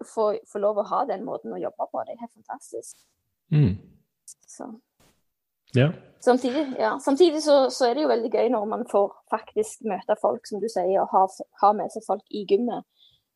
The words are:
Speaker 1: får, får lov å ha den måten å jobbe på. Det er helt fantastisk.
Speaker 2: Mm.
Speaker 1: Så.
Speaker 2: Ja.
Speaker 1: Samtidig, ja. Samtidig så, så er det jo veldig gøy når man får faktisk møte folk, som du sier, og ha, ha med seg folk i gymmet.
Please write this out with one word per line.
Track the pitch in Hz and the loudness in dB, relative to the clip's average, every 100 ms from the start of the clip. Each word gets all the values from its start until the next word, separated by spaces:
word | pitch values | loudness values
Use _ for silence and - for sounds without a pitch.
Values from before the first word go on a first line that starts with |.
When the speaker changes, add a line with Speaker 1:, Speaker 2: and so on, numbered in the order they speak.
Speaker 1:
får, | - - 214 196 - | -8 -2 -2 -2 -8
får | 208 | -4
lov | 202 208 | -2 -2
å | 202 | -2
ha | 180 277 | -2 -2
den | 190 | -6
måten | 220 - 226 | -6 -10 -10
å | 185 | -8
jobbe | 165 - 226 | -8 -8 -8
på. | 269 - | -8 -10
Det | 233 | -12
er | |
helt | 240 | -16
fantastisk. | 220 - 240 - 113 - - _ _ _ _ - | _ -16 -16 -14 -14 -14 -20 _ _ _ _ -2
Speaker 2:
Mm. | 151 127 92 - _ _ _ - - _ | 2 2 0 -10 _ _ _ -20 -20 _
Speaker 1:
Så. | - 240 220 _ _ _ _ _ _ _ _ _ | -18 -18 -18 _ _ _ _ _ _ _ _ _
Speaker 2:
Ja. | 123 143 - - _ | 2 2 0 -14 _
Speaker 1:
Samtidig, | - 247 254 262 285 254 | 2 2 2 -2 -4 -2
ja. | 220 269 | -2 -2
Samtidig | 285 269 349 302 | 0 6 6 4
så, | 302 285 254 | 4 4 4
så | 247 247 | 2 0
er | |
det | 254 | 2
jo | 302 | 0
veldig | 233 226 | 0 0
gøy | 208 220 | 0 2
når | 240 208 | 0 -2
man | 202 240 | -6 -2
får | 202 202 - - | 0 0 -2 -6
faktisk | - - - 302 - 220 | -6 -4 -4 -4 -4 -6
møte | 190 - 214 | -6 -4 0
folk, | - 233 - | 0 -2 -6
som | 208 | -6
du | 220 | -4
sier, | 196 180 190 | -2 0 0
og | 165 | 2
ha, | 202 190 - - - | 2 2 0 -16 0
ha | 202 | 2
med | 208 170 | 2 -4
seg | 226 - | -8 -6
folk | 196 - | -6 -6
i | 214 190 | -8 0
gymmet. | 202 240 180 - _ _ _ _ | 0 0 -6 -10 _ _ _ _